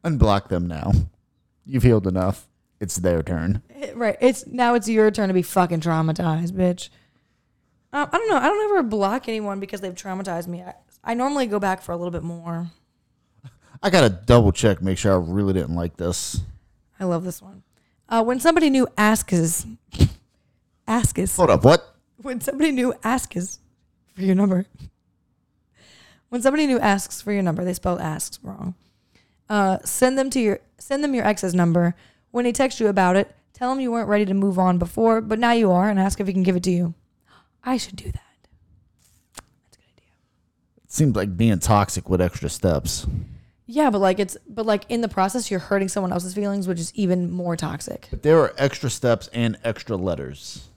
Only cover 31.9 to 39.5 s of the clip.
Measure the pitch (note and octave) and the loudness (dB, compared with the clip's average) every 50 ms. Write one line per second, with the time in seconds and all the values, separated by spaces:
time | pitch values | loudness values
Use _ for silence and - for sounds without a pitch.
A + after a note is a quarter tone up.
31.9 | E3+ _ - _ _ _ _ _ - A#3+ B3 A#3+ A#3 - C4+ C4 - - A3+ G#3 | -2 _ -16 _ _ _ _ _ -6 -2 -2 -2 0 0 0 -2 0 -2 -2 0
32.9 | G3 G3 F#3 F3+ F3+ G3 G3+ - _ _ _ _ _ - B3+ B3 C4 C4+ C4 A#3+ | 2 2 2 4 4 2 0 0 _ _ _ _ _ -6 -4 -4 -2 -2 -2 -2
33.9 | A#3 A#3 A3 F#3 G#3 G#3 G#3+ F#3 F#3+ G3 G3 G3+ F#3 F3+ F#3 F#3 F3+ F3 F3 E3+ | -2 -4 -2 0 0 0 2 0 0 0 0 0 2 2 2 2 2 2 -2 -4
34.9 | - - A3+ A3+ A3+ A3+ A3 G#3 A3 A3 A#3+ A#3 A#3+ A#3 A3+ F#3+ F3 F3+ F#3+ G#3+ | -2 0 2 2 2 2 0 -2 -2 0 2 2 2 4 4 4 4 4 2 2
35.9 | G#3 G3 F#3+ G3 - - G3+ F#3+ F#3 F#3+ F#3 F#3+ F#3 F3+ F3+ F#3 F3+ F3 F3 E3 | 2 2 0 0 -2 -4 -4 -2 0 0 2 2 0 0 0 0 0 0 0 -2
36.9 | E3 _ _ _ _ _ _ _ _ _ _ _ _ _ _ B3+ C4 A#3 - - | -4 _ _ _ _ _ _ _ _ _ _ _ _ _ _ -4 -4 -4 -4 -8
37.9 | G3+ - - - - - _ _ _ _ _ _ _ _ _ _ _ _ _ _ | -14 -12 -12 -10 -12 -12 _ _ _ _ _ _ _ _ _ _ _ _ _ _
38.9 | _ _ _ _ _ _ _ _ _ - _ _ | _ _ _ _ _ _ _ _ _ -20 _ _